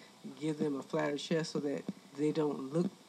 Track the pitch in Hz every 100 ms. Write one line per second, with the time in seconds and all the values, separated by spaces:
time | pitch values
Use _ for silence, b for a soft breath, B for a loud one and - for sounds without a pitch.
0 | B B 139 135 151 151 156 135 - 160
1 | 151 143 - 165 160 151 143 139 - -
2 | - - 151 156 151 147 135 160 190 -